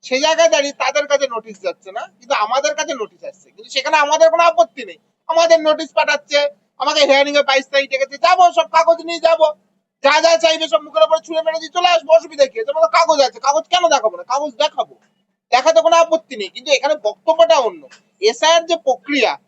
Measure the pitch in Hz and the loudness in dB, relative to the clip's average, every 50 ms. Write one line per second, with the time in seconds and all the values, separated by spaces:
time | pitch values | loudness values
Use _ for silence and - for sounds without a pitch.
0 | _ - 254 262 285 311 320 320 330 330 311 294 285 277 277 _ 254 262 277 294 | _ -6 -4 -2 0 0 2 2 2 2 2 2 -2 -4 -6 _ -6 -4 -4 -4
1 | 285 285 285 277 285 254 233 220 214 226 208 - 196 185 170 _ _ 196 185 226 | -2 -2 -2 -2 -2 -4 -6 -10 -12 -12 -20 -10 -10 -10 -10 _ _ -16 -14 -14
2 | 233 - _ _ _ 233 277 226 208 214 247 269 277 302 302 285 302 294 294 247 | -14 -16 _ _ _ _ -4 -2 -2 -2 -2 -4 -2 -4 -6 -6 -8 -8 -8 -10
3 | 214 - _ _ 170 147 - _ _ _ _ _ 220 - - 277 262 294 311 302 | -10 -14 _ _ -20 -20 -20 _ _ _ _ _ -20 -8 -8 -6 -4 -2 0 0
4 | 294 285 302 320 330 320 320 330 339 339 330 339 330 330 _ 277 240 190 165 _ | 0 0 2 4 4 4 4 4 2 2 4 2 0 0 _ -16 -16 -16 -16 _
5 | _ _ _ _ _ - 320 330 330 330 330 330 311 311 302 302 320 - _ 320 | _ _ _ _ _ -2 0 0 4 4 4 4 4 0 0 -2 -4 -6 _ -2
6 | 302 302 294 294 294 _ 294 285 285 285 285 _ _ _ _ _ 262 285 311 302 | -2 0 -2 -4 _ _ -2 -2 -2 -2 -6 _ _ _ _ _ -6 -4 2 2
7 | 285 277 269 277 285 285 285 285 285 277 269 269 269 _ 285 277 277 269 269 262 | 2 4 4 2 2 2 0 0 0 2 0 -2 -2 _ -2 -4 -2 -2 -4 -6
8 | 277 269 277 277 - 339 370 359 359 349 349 349 320 320 - 330 330 330 330 330 | -6 -6 -6 -2 2 2 4 4 4 4 4 0 -4 0 0 0 2 2 0 0
9 | 330 330 339 330 330 330 330 320 311 302 302 _ _ _ _ _ _ _ _ _ | -2 -10 -10 -2 0 0 2 2 2 0 0 _ _ _ _ _ _ _ _ _
10 | - 277 294 311 320 330 330 330 320 320 320 311 320 302 320 311 302 302 277 320 | 0 2 2 2 2 2 0 2 2 0 0 0 -4 -4 -4 -4 -4 -4 0 0
11 | 311 320 320 320 320 - 330 320 330 320 320 330 320 311 _ 349 349 359 349 330 | 2 2 2 -4 _ -6 -6 -4 -4 -4 -6 -6 -10 -6 _ -2 0 2 0 0
12 | 285 294 320 330 320 339 320 285 277 262 _ 226 220 269 285 311 330 320 320 339 | 0 2 2 2 2 0 0 0 0 0 _ -8 -8 -6 -2 0 0 2 2 0
13 | 330 320 320 285 269 247 - 226 - 269 285 311 330 _ 339 359 359 330 302 269 | 2 2 2 0 0 -2 -2 -4 -4 -2 -2 -2 -2 _ -2 0 0 2 0 0
14 | - 320 269 262 262 _ 247 277 294 302 233 _ 294 302 _ 277 226 _ - _ | 0 -4 -6 -6 -10 _ -6 -6 -6 -8 -6 _ -4 -4 _ -6 -10 _ -10 _
15 | _ _ _ _ _ _ _ _ _ _ - 247 262 311 330 330 320 330 339 330 | _ _ _ _ _ _ _ _ _ _ -2 0 2 2 2 2 2 4 4 4
16 | 330 330 320 330 _ _ 269 220 196 185 _ - 262 302 285 254 - 285 302 302 | 4 2 0 -4 _ _ -12 -12 -12 -12 _ -14 -2 -2 -2 0 0 -2 -4 -2
17 | 302 214 208 _ _ 330 320 330 330 330 320 302 247 220 180 160 143 131 - _ | -4 -6 -6 _ _ -4 2 2 2 2 4 0 0 -2 -6 -10 -20 -20 -20 _
18 | _ _ _ _ 190 214 254 - 320 311 330 339 330 330 339 320 _ 277 247 - | _ _ _ _ -2 -2 -2 0 0 2 2 2 0 -2 -6 -4 _ -4 -4 -4
19 | _ - 285 285 - 175 143 - _ | _ -6 -2 -2 -2 -2 -2 -6 _